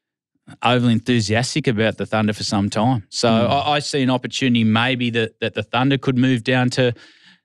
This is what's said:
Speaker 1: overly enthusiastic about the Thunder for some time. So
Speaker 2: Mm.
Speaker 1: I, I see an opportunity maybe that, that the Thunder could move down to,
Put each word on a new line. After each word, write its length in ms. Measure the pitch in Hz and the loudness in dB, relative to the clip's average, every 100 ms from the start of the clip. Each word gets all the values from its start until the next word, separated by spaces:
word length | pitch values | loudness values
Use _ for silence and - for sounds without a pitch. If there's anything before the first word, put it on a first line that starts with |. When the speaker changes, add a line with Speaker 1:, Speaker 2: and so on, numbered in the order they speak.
| _ _ _ _ - - | _ _ _ _ -20 -4
Speaker 1:
overly 300 | 117 123 120 | 0 2 2
enthusiastic 760 | 110 117 120 101 110 123 156 139 | 0 2 0 0 -2 -2 -2 -2
about 300 | 107 110 - | 0 -2 -2
the 100 | 98 | -4
Thunder 260 | 110 107 | -2 -2
for 120 | 101 | -2
some 260 | 98 107 101 | -4 -2 -2
time. 360 | 110 113 123 - | 0 0 0 -4
So 180 | - 120 | -2 0
Speaker 2:
Mm. 200 | 110 120 | 2 2
Speaker 1:
I, 200 | 139 147 | 0 0
I 60 | 147 | -2
see 220 | - 147 | -2 -2
an 80 | 131 | 0
opportunity 520 | 123 117 - 135 117 | 0 -4 -2 2 2
maybe 460 | 110 113 123 127 120 | 4 2 2 0 -2
that, 300 | 117 110 - | -2 -4 -4
that 140 | 113 | -6
the 80 | 110 | -6
Thunder 340 | 104 117 135 135 | -4 -2 0 0
could 180 | - 123 | 0 0
move 280 | 131 123 | 2 0
down 260 | 117 127 123 | 0 0 0
to, 220 | 135 123 117 - _ - _ | 0 0 -2 -12 _ -20 _